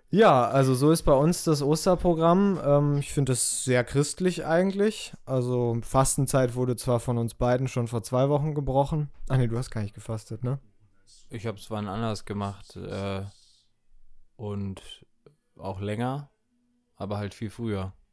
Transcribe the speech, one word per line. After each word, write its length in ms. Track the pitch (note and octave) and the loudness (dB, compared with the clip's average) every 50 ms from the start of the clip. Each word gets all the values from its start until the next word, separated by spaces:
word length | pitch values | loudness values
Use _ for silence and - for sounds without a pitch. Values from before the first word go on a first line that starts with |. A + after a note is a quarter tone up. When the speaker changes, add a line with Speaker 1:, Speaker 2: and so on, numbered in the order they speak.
| _ _ | _ _
Speaker 1:
Ja, 380 | - G3+ A3 F#3+ C#3+ B2+ A#2 G#2+ | 4 6 6 8 6 6 4 4
also 260 | B2 C#3 C3+ C3 C3 | 4 4 4 4 4
so 160 | B2 C#3+ D3+ | 4 4 4
ist 120 | E3 E3 - | 4 4 4
bei 80 | E3 | 4
uns 320 | C#3+ C3 D3 E3+ F3 - - | 4 6 4 4 2 0 0
das 180 | E3 D3+ C#3 | 0 0 0
Osterprogramm. 960 | C#3 C#3+ D#3 D#3 - F#3+ F3+ F3 - F3+ E3+ D#3+ E3 E3+ F3 F#3+ G3+ G3+ F#3 D3+ - | 0 0 0 0 2 0 0 2 2 0 2 2 4 4 4 4 4 2 0 0 2
Ähm, 320 | C#3+ C#3+ C#3+ D3 C#3+ C#3+ C#3+ | 2 4 4 4 2 0 0
ich 140 | C#3 - | -2 -2
finde 200 | - D3 C3+ C3 B2+ | -2 -2 0 0 0
es 300 | - - - - - - | 0 -2 -2 -4 -4 -2
sehr 200 | B2+ B2 B2 A#2+ | 0 2 0 0
christlich 600 | - - C#3 D3 - - - F#3 F#3 E3 E3+ - | 0 0 -2 -2 -2 -2 -2 -2 -2 -2 -2 -2
eigentlich. 680 | D3 E3 F3 F#3 G3 F#3+ G3+ G3+ A3 G#3+ - - - - - - | 0 2 2 2 2 0 0 0 0 -2 -4 -10 -16 -16 -14 -6
Also 520 | - C3 C3 B2 B2 B2+ B2 A#2+ A#2 A#2 A#2 | -4 -2 -2 0 0 0 0 0 0 -2 -2
Fastenzeit 760 | A#2 - - C3+ C3 - - D3 C3+ - - C3 C3 A#2+ A#2+ | -4 0 2 2 4 4 2 0 0 2 2 2 2 0 0
wurde 180 | B2 B2+ B2 A#2+ | -2 -2 -2 -2
zwar 240 | - - C3 A#2+ A2+ | -2 -2 0 0 0
von 200 | - B2+ A#2+ A#2 | 0 -2 -2 -2
uns 160 | A#2 A2+ - | -2 -4 -4
beiden 340 | - B2+ B2 B2 B2+ C3 B2 | -2 0 0 2 0 0 -2
schon 180 | - B2+ A#2 | -2 -4 -4
vor 160 | A2 A#2+ A2+ | -2 -4 -6
zwei 260 | - - C3 B2+ C3+ C#3 | -4 -2 0 0 2 2
Wochen 260 | D3 C3+ D3 D#3 D3 | 2 0 -2 -2 -4
gebrochen. 560 | D3 C#3 C3+ C3 C3+ C#3 C#3 D#3+ D3+ D3 C#3+ - - - - | -2 4 6 6 6 6 6 2 0 -2 -2 -6 -8 -2 2
Ach 80 | C3 | 4
nee, 100 | C3 B2 | 4 4
du 100 | A2+ A2+ A#2+ | 4 2 -2
hast 120 | B2+ - | -4 -4
gar 120 | - A2+ | -4 -4
nicht 120 | G#2 G2+ - | -4 -4 -6
gefastet, 480 | A2 - - A2 G#2+ - - A2+ G#2+ | -10 -10 -8 -8 -8 -8 -10 -8 -6
ne? 160 | B2 B2 C#3 C3+ - _ _ _ _ _ _ _ _ _ - - - - | -4 -4 -4 -4 -8 _ _ _ _ _ _ _ _ _ -20 -20 -18 -14
Speaker 2:
Ich 160 | B2 G#2 G2 | -12 -8 -8
hab's 240 | A2 G2+ G2+ - - | -8 -8 -8 -10 -8
wann 160 | A2 G#2 G#2 | -6 -6 -6
anders 380 | G2 F#2+ A2+ A#2 A2+ G#2+ - - | -4 -4 -4 -4 -4 -4 -6 -6
gemacht, 500 | - G2+ G2+ G2+ G2+ G2+ - - - - | -8 -6 -4 -4 -6 -6 -10 -14 -18 -16
äh, 460 | F#2+ F#2+ G2 G2 G2 G2 G2 G2 F#2+ F#2+ G2+ - _ _ _ _ _ _ _ _ _ _ _ - - - - - - - - _ | -14 -12 -8 -8 -6 -6 -4 -6 -6 -8 -10 -14 _ _ _ _ _ _ _ _ _ _ _ -20 -20 -20 -20 -20 -20 -20 -20 _
und 460 | - G#2+ G#2 G2+ G2+ G2 G2 F#2+ - - - - - _ _ _ _ _ - _ _ _ _ _ | -12 -10 -8 -6 -6 -6 -8 -10 -12 -16 -20 -20 -20 _ _ _ _ _ -20 _ _ _ _ _
auch 240 | - - F#2+ F#2+ F#2+ | -14 -12 -10 -8 -8
länger, 500 | G2+ G2+ G#2+ A2+ A#2+ B2+ C3+ C#3+ C#3+ - _ _ _ _ _ _ _ _ _ _ _ _ _ | -6 -6 -4 -4 -4 -4 -6 -8 -10 -14 _ _ _ _ _ _ _ _ _ _ _ _ _
aber 200 | - G2+ G2+ G#2 G#2 | -12 -8 -8 -6 -6
halt 140 | G#2 G2 | -6 -8
viel 180 | - - A#2 G2+ | -8 -10 -10 -10
früher. 420 | - - A#2 A2 G2+ F#2+ F#2 G2 - _ _ _ | -8 -8 -6 -4 -4 -4 -6 -8 -10 _ _ _